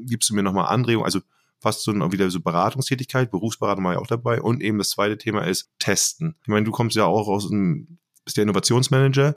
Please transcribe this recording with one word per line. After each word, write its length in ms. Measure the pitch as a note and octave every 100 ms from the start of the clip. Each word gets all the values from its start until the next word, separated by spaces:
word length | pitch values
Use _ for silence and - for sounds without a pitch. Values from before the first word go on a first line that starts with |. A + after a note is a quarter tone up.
| A#2+
"Gibst 240 | A#2 -
du 40 |
mir 100 | G#2
nochmal 240 | G2 F#2+ E2
Anregungen?" 380 | B2 A#2+ A2+ A2
Also 140 | F#2 - _ _ _
fast 220 | A2 G#2
so 80 | -
ein, 200 | G#2 F2
wieder 180 | F#2+ F#2+
so 120 | F2+
Beratungstätigkeit, 880 | F2 E2+ G2+ C3 - B2+ B2+ C3 B2
Berufsberatung 520 | F2+ A2+ - G#2 G2 F#2
war 80 |
ja 60 | F2+
auch 60 | F2+
dabei. 340 | A#2 A#2+ A#2
Und 220 | G#2 B2
eben 160 | G#2 G#2+
das 120 | F#2+
zweite 280 | - G2+ G#2+
Thema 300 | - G#2 F2+
ist 240 | F#2 - -
Testen. 560 | - G2 - - D#2+ -
Ich 40 | -
meine, 160 | G#2+
du 80 | G#2+
kommst 240 | - A#2 A2
ja 100 | F#2+
auch 220 | G#2 G#2
aus 220 | G2+ F#2+
einem, 480 | G#2 F#2 D2+ - - _ _
bist 140 | - -
der 60 |
Innovationsmanager. 880 | G#2+ G#2 - A#2+ B2+ C3+ C3+ C3 C#3+